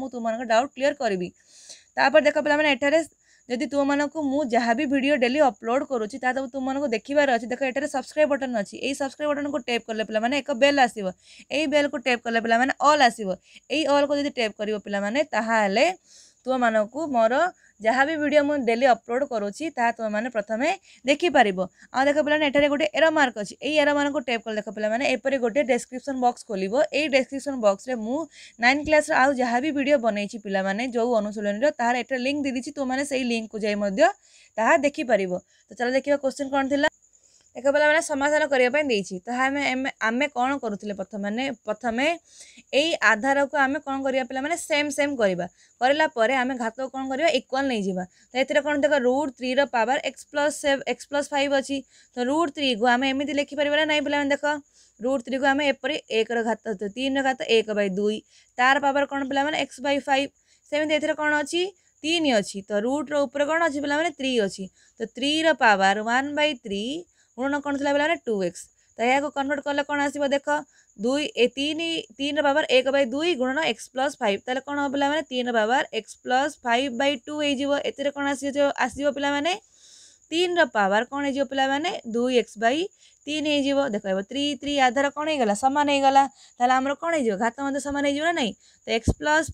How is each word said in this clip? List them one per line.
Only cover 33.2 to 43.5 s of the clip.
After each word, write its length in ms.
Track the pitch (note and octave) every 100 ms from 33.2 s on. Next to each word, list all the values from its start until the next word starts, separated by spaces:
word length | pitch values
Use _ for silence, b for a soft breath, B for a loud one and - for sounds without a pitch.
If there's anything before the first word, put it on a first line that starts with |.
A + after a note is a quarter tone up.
ଲିଙ୍କକୁ 320 | B3 A#3 A3 A3
ଯାଇ 160 | G#3
ମଧ୍ୟ 280 | G#3 G3+ G3 E4 G4+ b b b -
ତାହା 160 | A3+ D#4+
ଦେଖିପାରିବ। 560 | C#4+ C#4+ B3+ G#3+ F#3+ F3+ - b b
ତ 40 |
ଚାଲ 140 | G3+ A#3+
ଦେଖିବା 240 | C4 C4 C#4+
କୋଶ୍ଚିନ୍ 340 | C4+ - C#4
କ'ଣ 140 | C#4 C4+
ଥିଲା। 200 | C#4+ D4+ - _ _ b b b B3+
ଦେଖ 160 | B3+
ପିଲାମାନେ, 280 | C#4+ D4+ D#4
ସମାଧାନ 400 | D#4+ C#4+ C#4+ D4+
କରିବା 260 | D4+ C4+ B3
ପାଇଁ 140 | C#4
ଦେଇଛି। 320 | D4+ G#3+ F#3+ F#3 A#3
ତ 20 |
ଆମେ, 300 | B3 C4 C#4 C4+
ଆମେ, 180 | B3+ C4 - A3
ଆମେ 180 | A#3 C#4+
କ'ଣ 220 | B3 B3+ C#4+
କରୁଥିଲେ 320 | A#3 G3+ G#3
ପ୍ରଥମେ? 280 | G3+ F#3+ G#3
ମାନେ, 220 | G3 A3 C4+ A3+ -
ପ୍ରଥମେ 400 | G#3+ B3 A3+ C#4+ E4+ B B B B B
ଏଇ 180 | C4 D#4 E4+
ଆଧାରକୁ 540 | G#3+ A3 C4 C#4 C#4+